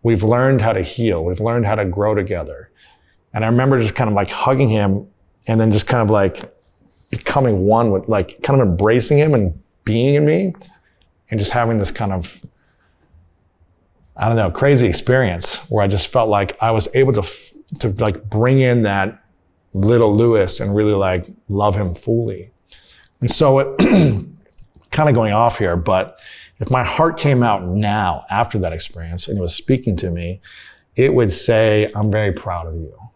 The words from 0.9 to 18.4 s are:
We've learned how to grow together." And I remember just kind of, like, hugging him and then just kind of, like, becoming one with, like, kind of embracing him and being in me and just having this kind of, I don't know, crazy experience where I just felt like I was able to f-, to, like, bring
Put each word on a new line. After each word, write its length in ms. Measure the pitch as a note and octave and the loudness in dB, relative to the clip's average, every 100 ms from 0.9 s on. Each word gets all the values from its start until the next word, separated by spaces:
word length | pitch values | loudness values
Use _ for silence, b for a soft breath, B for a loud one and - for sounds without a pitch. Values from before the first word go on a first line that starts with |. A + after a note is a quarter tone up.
| - A2+ E2+ E2 | -2 -2 0 -4
We've 160 | F2+ | -4
learned 240 | G#2+ A#2+ G#2 | -2 0 0
how 100 | A2 | 0
to 80 | G2 | -2
grow 300 | F#2 G#2 G#2 | -2 0 0
together." 540 | F2 F2 D2 D2 - b b b b b _ | -2 -6 -8 -14 -20 b b b b b _
And 140 | A2 A2 | -4 0
I 20 | |
remember 320 | A#2+ C3+ C3+ | 2 2 2
just 140 | G#2+ | 0
kind 160 | - A#2 | -2 0
of, 60 | G2+ | 0
like, 160 | G2 | -2
hugging 380 | - - C3+ C3 | -2 0 2 2
him 360 | A2 G2+ G2 - _ _ _ - | 2 0 -2 -6 _ _ _ -2
and 160 | A2+ | 2
then 100 | A2 | 2
just 140 | G#2 - | 2 0
kind 160 | B2 | 0
of, 80 | G#2+ | 2
like, 420 | G#2+ G2 - - _ _ _ _ _ _ | 2 2 -2 -18 _ _ _ _ _ _
becoming 480 | - - C#3+ B2+ G2 F#2+ | -10 -4 0 0 2 2
one 240 | A2+ A#2 | 2 2
with, 160 | F#2+ G#2 | 0 0
like, 320 | G#2 F#2 - | -2 -2 -6
kind 180 | - C#3 | 0 2
of 80 | A2 | 2
embracing 520 | F2 G#2 B2 - D3 | 2 2 2 2 2
him 160 | D#3 C3 | 4 2
and 260 | F#2 D#2+ _ _ - | 0 -4 _ _ -4
being 300 | A2+ C3 C#3+ | 0 2 2
in 100 | D3+ | 2
me 300 | E3 F#3+ - b b b b b _ _ | 0 -2 -6 b b b b b _ _
and 100 | A2 | -4
just 120 | G2 | -2
having 260 | B2 A#2 A2+ | 0 0 0
this 140 | F#2+ | -2
kind 200 | - G#2 | -4 -4
of, 320 | F#2+ E2+ - - _ _ _ _ _ _ _ _ _ _ _ _ _ _ _ _ - | -4 -8 -14 -20 _ _ _ _ _ _ _ _ _ _ _ _ _ _ _ _ -4
I 100 | G#2+ | 0
don't 60 | A#2 | 2
know, 140 | F#2+ | 0
crazy 380 | - C#3 C#3 A#2 | 0 2 4 2
experience 840 | E2+ - C3 A2+ F2 - - - | 0 0 2 0 -2 -4 -6 -4
where 140 | A2+ | -2
I 40 | G2+ | 0
just 240 | G2+ - | 0 0
felt 160 | B2+ A2 | 0 2
like 280 | G#2 G2 - | 0 -2 -2
I 120 | A2+ | 0
was 160 | A2+ - C3 | 0 0 0
able 180 | C3+ | 2
to 60 | A2 | 0
f-, 320 | F#2 - - - - - | -4 -10 -16 -20 -18 -6
to, 80 | A#2 G2 | -6 -2
like, 240 | A2+ F2+ G#2 | -2 -4 -6
bring 260 | G#2 | 0